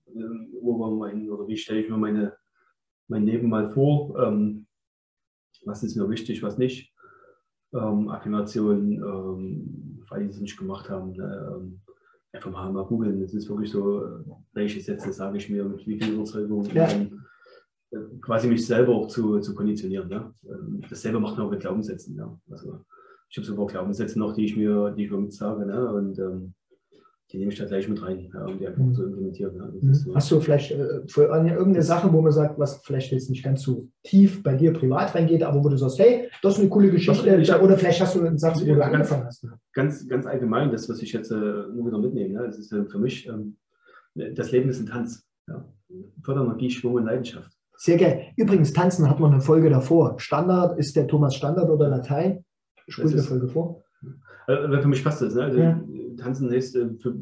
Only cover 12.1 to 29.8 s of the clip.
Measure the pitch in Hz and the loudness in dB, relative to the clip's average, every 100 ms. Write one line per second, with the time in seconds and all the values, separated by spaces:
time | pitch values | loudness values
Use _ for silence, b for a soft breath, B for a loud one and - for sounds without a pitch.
12.1 | b _ - 95 92 95 95 98 113 104 | b _ -18 -14 -10 -8 -6 -4 -2 -2
13.1 | 95 92 104 - 104 104 104 98 101 - | -4 -6 -8 -8 -8 -6 -4 -2 -2 -6
14.1 | - - - _ 107 104 - - 101 - | -12 -16 -20 _ -6 -6 -6 -10 -10 -10
15.1 | - 98 101 104 101 98 98 110 107 110 | -8 -8 -8 -6 -6 -6 -8 -8 -4 -4
16.1 | 107 104 107 104 104 101 160 165 101 101 | -4 -6 -6 -4 -4 0 2 2 2 -4
17.1 | B B B B B _ _ _ 107 107 | B B B B B _ _ _ -14 -14
18.1 | - - 113 120 110 - 117 123 110 107 | -12 -4 0 2 0 2 4 4 2 0
19.1 | - 107 104 - 101 104 101 95 95 90 | -2 0 0 -2 -4 -4 -4 -4 -6 -6
20.1 | 101 - - - - 107 101 - 117 113 | -10 -12 -18 -20 -14 -12 -12 -12 -10 -4
21.1 | 110 104 - 101 139 92 98 202 180 - | -2 -2 -4 -6 -6 -4 -6 -6 -10 -12
22.1 | - - - - - - - _ b b | -12 -14 -16 -20 -18 -16 -18 _ b b
23.1 | b _ - 104 101 101 95 98 101 107 | b _ -12 -8 -6 -6 -4 -6 -4 -4
24.1 | 113 107 107 107 107 104 104 104 104 101 | -2 -2 -2 -2 0 0 2 0 -2 -6
25.1 | 101 101 - 104 107 98 110 123 104 98 | -4 -6 -6 -6 -6 -4 -4 -2 -2 -4
26.1 | 95 95 92 92 - _ _ _ b b | -4 -6 -8 -12 -18 _ _ _ b b
27.1 | _ _ 95 98 104 101 98 104 104 92 | _ _ -8 -6 -6 -6 -4 -4 -6 -6
28.1 | 92 87 - 98 95 95 139 127 110 95 | -8 -10 -12 -10 -8 -6 0 0 0 -4
29.1 | 98 95 - 95 92 - - | -6 -8 -6 -8 -8 -12 0